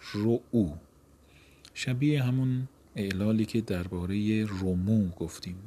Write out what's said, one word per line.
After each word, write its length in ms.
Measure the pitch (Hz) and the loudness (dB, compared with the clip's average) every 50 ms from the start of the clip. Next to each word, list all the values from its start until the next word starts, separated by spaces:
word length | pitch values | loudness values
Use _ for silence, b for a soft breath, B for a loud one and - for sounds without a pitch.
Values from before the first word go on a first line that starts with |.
| - - - | -14 -8 -4
رؤو، 640 | 101 104 113 117 120 - - - 117 101 82 73 82 - - _ _ _ - - - _ B B B B B B B B B B | -2 0 2 2 0 0 0 0 2 2 0 -2 -8 -14 -18 _ _ _ -20 -20 -20 _ B B B B B B B B B B
شبیه 500 | - - - 127 123 143 147 151 143 127 | -8 -4 -4 -2 2 2 2 4 4 2
همون 440 | 123 127 131 131 127 127 127 131 131 - _ - - - | 2 2 2 2 2 0 -2 -4 -6 -10 _ -20 -12 -6
اعلالی 500 | - 101 98 95 92 101 107 110 110 110 | -4 -4 -2 -2 0 2 2 2 2 2
که 160 | 107 - 113 | 0 0 -2
درباره 840 | 104 - 98 87 87 92 92 87 87 90 98 104 104 107 107 110 107 | -2 0 -2 -2 -4 -4 -4 -4 -4 -2 -2 0 0 2 2 0 0
رمو 640 | 104 98 92 95 92 90 90 92 104 113 110 101 87 | -2 -2 -2 0 0 0 2 2 4 4 4 4 2
گفتیم، 460 | 85 - 82 78 - - - 90 90 95 101 | 0 -4 -6 -6 -8 -10 -12 -12 -12 -12 -12